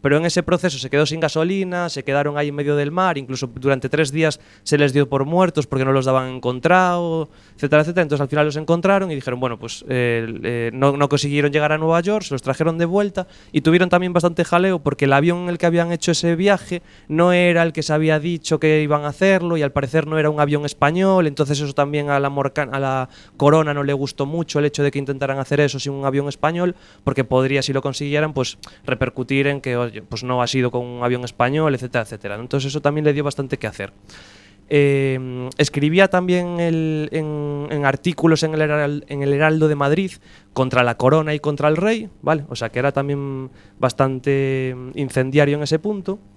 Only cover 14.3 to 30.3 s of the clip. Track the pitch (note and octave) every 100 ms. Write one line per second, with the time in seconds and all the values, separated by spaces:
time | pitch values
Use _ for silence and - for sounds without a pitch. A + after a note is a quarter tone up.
14.3 | E3 E3+ F3 F#3+ F3+ D3 C#3 C#3 C#3 D#3
15.3 | F3 F3+ F3 F3 E3+ E3+ E3+ - E3 E3+
16.3 | E3+ F#3+ F#3+ - F3 - - _ D#3 F3
17.3 | F3+ F3+ E3+ E3+ D#3+ D3+ D#3 D#3 D#3 D#3
18.3 | E3+ - D#3 D#3+ D#3 D3+ D3 D3 C#3+ F#3+
19.3 | F#3+ E3+ E3 C#3+ C#3 C#3 D#3+ D3+ D#3 D3+
20.3 | D3+ D3 D3 D3 - C#3+ E3+ F#3+ F#3 D#3+
21.3 | C#3+ C#3+ C#3+ D3 C3+ C#3+ D3 C#3+ C#3+ C#3
22.3 | C#3 C#3 D3 C#3 C3+ C3+ C3 B2+ - -
23.3 | - C#3+ D#3 D3+ C#3+ C#3 C#3 C3+ - C#3
24.3 | E3 D#3+ D3+ D3 C#3+ C#3+ C#3+ C#3 C3+ C3+
25.3 | C3+ C3 C#3+ D3 C3+ C#3 C#3 C#3 C3+ C#3+
26.3 | C#3 D#3 E3+ F3+ F3 - - - C3+ B2
27.3 | C3 C3 C#3 B2+ C3+ C#3 C3 C#3+ D3 D3+
28.3 | C#3 B2+ - - - - B2+ B2+ - B2
29.3 | C3+ C#3 C#3+ C3 A#2+ A#2+ G#2+ F#2 A2 B2